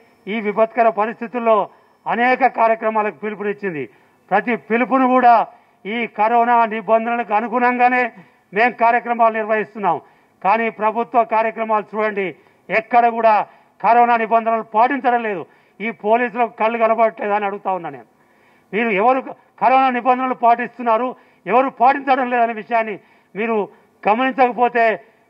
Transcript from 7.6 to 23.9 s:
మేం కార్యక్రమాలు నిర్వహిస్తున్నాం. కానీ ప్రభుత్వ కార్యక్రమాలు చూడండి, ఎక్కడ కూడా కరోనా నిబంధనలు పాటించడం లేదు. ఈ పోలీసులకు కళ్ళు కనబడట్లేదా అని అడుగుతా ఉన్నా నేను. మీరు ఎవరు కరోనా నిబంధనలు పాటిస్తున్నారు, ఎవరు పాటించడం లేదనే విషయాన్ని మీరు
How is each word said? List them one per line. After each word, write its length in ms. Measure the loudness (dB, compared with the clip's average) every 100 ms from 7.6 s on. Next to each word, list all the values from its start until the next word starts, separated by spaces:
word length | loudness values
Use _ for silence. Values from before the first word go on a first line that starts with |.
| 0 2 2 2 -2 -6 -20 _ _
మేం 180 | -2 0
కార్యక్రమాలు 640 | 2 0 0 -2 0 0
నిర్వహిస్తున్నాం. 680 | 0 -2 -2 -4 -4 -2 -4 -6 _ _ _
కానీ 260 | -2 0 -2
ప్రభుత్వ 540 | -2 -4 -2 -2 0
కార్యక్రమాలు 600 | 0 0 -2 -4 -2 -2 -4 -4
చూడండి, 400 | -4 -2 -6 -8 _ _ -4
ఎక్కడ 360 | -4 0 2 2
కూడా 400 | 4 2 2 0 _ _ _
కరోనా 340 | 2 4 4 2
నిబంధనలు 460 | 2 0 0 -2
పాటించడం 600 | -2 2 2 2 0 0
లేదు. 240 | -2 -6 -10 _ _ -10
ఈ 100 | -8
పోలీసులకు 600 | -6 0 0 0 -2 -4 -2
కళ్ళు 220 | -2 0
కనబడట్లేదా 580 | -2 0 0 -2 -4 -2
అని 80 |
అడుగుతా 280 | -4 -6 -6
ఉన్నా 160 | -6 -8
నేను. 180 | -14 -20 _ _ _ _ _ _
మీరు 140 | -4 -2
ఎవరు 320 | 0 2 0 -4 -14 _ -2
కరోనా 300 | 2 4 2
నిబంధనలు 440 | 0 0 0 -2
పాటిస్తున్నారు, 840 | 0 2 2 -2 -6 -2 0 -2 -8 _ _ 0
ఎవరు 220 | 0 0
పాటించడం 640 | 2 2 2 0 0 0
లేదనే 220 | 0 0
విషయాన్ని 460 | -4 -4 -4 -4 -8 _ _ _ -6
మీరు 320 | -4 -2 -4 _ _